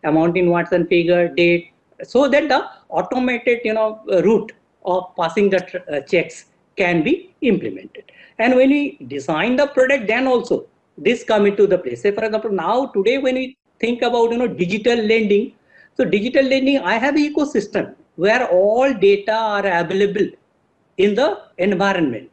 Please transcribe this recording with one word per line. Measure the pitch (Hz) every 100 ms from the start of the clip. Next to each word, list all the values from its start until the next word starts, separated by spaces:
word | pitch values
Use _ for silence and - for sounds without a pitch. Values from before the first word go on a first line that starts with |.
amount | 160 160 165 180
in | 180
Watson | 175 170 180 170
figure, | 175 170 175 170
date, | 139 175 175 - _ _ _
so | - 233 277
that | 277 302
the | 262 - - _
automated, | - - 254 247 240 247 233
you | 220
know, | 220 220 214 -
uh, | 190
route | 175 226 - - _ _ -
of | 180 180 -
passing | 165 214 202
the | 185
tr-, | 180 180 -
uh, | 147
checks | - 180 - - _ _ _ -
can | 180 175
be | 185 359 - _
implemented. | 269 190 110 92 - - - _ - -
And | 233 254
when | 269
we | 285 285 - 240
design | 143 135 156 208 254
the | 277
product, | 262 262 277 202
then | 226 262
also | 247 - - - _ _ -
this | 156 240
come | - 214 202
into | 202 202
the | 180
place. | 131 120
Say, | 202
for | 208
example, | 220 214 220
now | 196 165 240 277
today | 202 196 269
when | 262 254
we | 254 - _ _
think | 226 240
about, | 240 240 233
you | 233
know, | 240
digital | - 175 208 240 240
lending, | 214 220 208 202 226 _ _ _ _ -
so | 262
digital | 208 226 277 262
lending, | 269 269 277
I | 175 220
have | 269 294
ecosystem | 294 294 294 220 202 196 135 - _ -
where | 190 240 240
all | 180 202 226 269
data | 220 196 202 202
are | 220 220 202 196
available | 170 165 190 202 202 190 - _ _ _ _ _ -
in | 170 208
the | 294 392 - -
environment. | 190 180 196 185 151 107 87